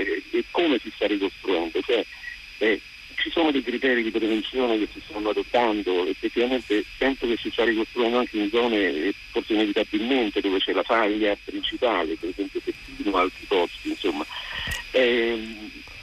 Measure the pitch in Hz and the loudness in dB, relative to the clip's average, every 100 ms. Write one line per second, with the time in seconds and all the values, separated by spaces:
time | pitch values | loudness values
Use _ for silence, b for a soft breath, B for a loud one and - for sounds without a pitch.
0 | - 95 - 120 - - 175 123 - - | 2 -2 -2 -2 0 2 2 2 -2 -2
1 | 104 101 98 - - 90 82 87 95 120 | 0 2 0 -2 -2 0 0 -2 0 0
2 | - B B B - - - - - - | 0 B B B -16 -2 2 2 -2 -18
3 | - - 160 175 160 139 123 120 135 123 | -12 -4 -2 2 2 2 0 0 2 2
4 | 113 110 110 110 98 127 123 110 101 104 | 2 0 2 0 0 0 2 2 0 -4
5 | - 104 107 101 98 123 120 107 92 90 | -10 -4 0 0 2 4 4 2 2 2
6 | 92 - 113 - 123 131 - 104 - - | 0 -2 -2 0 2 0 0 0 0 -2
7 | 131 135 123 113 110 - 113 110 110 - | 0 0 0 -2 -2 0 2 2 0 0
8 | 117 123 120 110 104 117 120 110 95 80 | 2 2 2 0 2 2 4 4 2 2
9 | 87 - - 117 - 107 107 101 104 107 | -2 -4 -4 -4 0 2 2 2 0 0
10 | 117 135 110 101 98 95 95 92 87 117 | 2 2 2 0 0 0 2 0 2 2
11 | 107 107 107 101 - 101 95 - 123 98 | 4 2 2 0 -4 -6 -4 0 2 2
12 | 80 80 85 92 98 - - - - - | 0 -2 -4 -4 -4 -4 -6 -8 -12 -6
13 | 101 95 90 - - 98 85 - - - | -2 2 0 -2 -2 0 0 -2 -6 -4
14 | 98 73 78 B B B B B - - | -2 -2 -6 B B B B B 0 4
15 | 123 120 117 117 110 110 107 - - - | 4 4 2 0 -6 -10 -14 -14 -16 -12